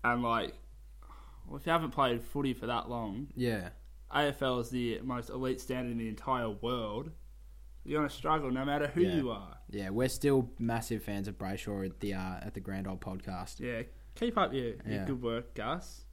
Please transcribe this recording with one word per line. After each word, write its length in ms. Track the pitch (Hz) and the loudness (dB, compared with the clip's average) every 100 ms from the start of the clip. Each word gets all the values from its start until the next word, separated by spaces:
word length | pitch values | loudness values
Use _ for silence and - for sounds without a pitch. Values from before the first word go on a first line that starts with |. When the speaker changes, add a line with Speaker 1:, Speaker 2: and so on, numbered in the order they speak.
Speaker 1:
And, 200 | 123 120 | 4 4
like, 300 | 120 113 95 - - - - - - - - - - | 4 2 2 -4 -16 -16 -16 -16 -16 -16 -16 -14 -10
well, 100 | 139 | -6
if 80 | 165 | 4
you 60 | |
haven't 200 | 165 156 | 4 4
played 300 | 123 131 120 | 4 4 4
footy 300 | - 143 139 | 0 0 2
for 120 | 120 110 | 0 0
that 220 | 120 - | 0 0
long, 380 | 120 110 101 143 - | -4 -2 -4 -6 0
Speaker 2:
Yeah. 340 | 123 110 87 - - - - | 2 2 -2 -10 -16 -16 0
Speaker 1:
A 100 | 143 147 | 4 4
F 140 | 139 | 4
L 160 | 135 123 | 2 2
is 100 | 120 | 2
the 300 | 123 120 110 | 0 0 0
most 260 | 127 123 113 | -2 -4 -4
elite 300 | 131 131 127 | -2 0 0
standard 300 | - 127 123 | 0 -2 0
in 60 | 117 | -2
the 100 | 113 | -2
entire 420 | 104 - 127 113 | -4 0 2 2
world. 600 | 101 113 123 107 107 156 160 - - - - - - | 0 0 0 0 -4 -6 -10 -14 -16 -16 -16 -16 -12
You're 160 | - 147 | -2 2
gonna 100 | 147 | 2
struggle 400 | - 156 156 139 | 0 4 4 4
no 140 | 127 | 0
matter 220 | 139 143 143 | 2 2 2
who 140 | 165 | 6
Speaker 2:
Yeah. 120 | 185 170 | 6 6
Speaker 1:
you 140 | 127 | 2
are. 260 | 104 95 - - | -2 -8 -14 -8
Speaker 2:
Yeah, 200 | 101 95 | -6 0
we're 180 | 104 127 | 2 2
still 420 | - 143 135 120 - | 4 6 6 6 0
massive 440 | 113 113 - 110 | 2 2 0 -2
fans 240 | - 101 98 | 0 -2 -2
of 80 | 95 | -4
Brayshaw 480 | 95 98 - 101 95 | -4 -2 -2 -2 -2
at 140 | - | -2
the, 140 | 101 | -2
uh, 220 | 98 92 92 | 0 -2 -4
at 120 | 104 | -6
the 60 | 101 | -6
Grand 260 | 92 98 98 | -4 -2 -2
Old 140 | 92 | -4
Podcast. 600 | - 92 101 90 90 - | -4 -6 -4 -6 -6 -6
Speaker 1:
Yeah, 220 | 123 117 117 - - | -4 -4 -4 -10 -14
keep 220 | - 240 226 | -2 0 4
up 140 | 180 | 4
your, 120 | 135 120 | 4 0
your 80 | - 110 | -2 -2
Speaker 2:
Yeah. 180 | 104 98 | 0 0
Speaker 1:
good 160 | 131 | 0
work, 320 | 120 117 120 | 0 0 -2
Gus. 500 | - 110 165 - - - | -4 -2 -2 -4 -12 -16